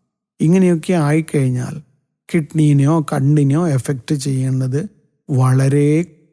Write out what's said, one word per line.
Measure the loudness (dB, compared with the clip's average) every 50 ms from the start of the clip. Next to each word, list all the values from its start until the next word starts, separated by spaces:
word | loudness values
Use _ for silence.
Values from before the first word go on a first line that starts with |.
| _ _ _ _ _ _ _ _
ഇങ്ങനെയൊക്കെ | 0 2 4 4 4 2 2 0 -2 -2
ആയിക്കഴിഞ്ഞാൽ | -2 0 0 0 0 -2 -2 -2 -2 -2 -2 0 -2 -4 -6 -8 -12 -14 -16 _ _ _ _ _ _ _ _ -4 -4
കിഡ്നിനെയോ | -4 -4 -2 -2 0 2 4 4 4 4 2 2 0
കണ്ണിനെയോ | -2 -2 -4 0 2 2 2 2 2 2 2 0 0 0
എഫക്റ്റ് | -2 -2 -2 -4 -6 -8 -4 -6 -6
ചെയ്യുന്നത് | -4 -4 -4 -4 -2 -2 -2 -2 -4 -4 -4 -4 -6 -6 -8 -14 _ _ _ _ _ _ -4
വളരെ | -2 0 2 2 2 2 2 2 2 2 2 2 2 0 -2 -4 -10 _ _ _